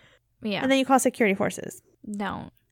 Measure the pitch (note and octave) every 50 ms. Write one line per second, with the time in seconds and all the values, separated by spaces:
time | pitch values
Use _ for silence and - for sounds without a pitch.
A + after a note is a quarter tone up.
0 | - - _ _ _ _ _ _ - G#3+ G3 - - C4 C4+ C4+ C4 C4 C4+ B3+
1 | - B3+ - - A#3 G3 G3 G3 G#3 - - - - - - - - _ _ _
2 | - G#3+ G#3 G3+ G#3 F#3+ - - - - - _ _ _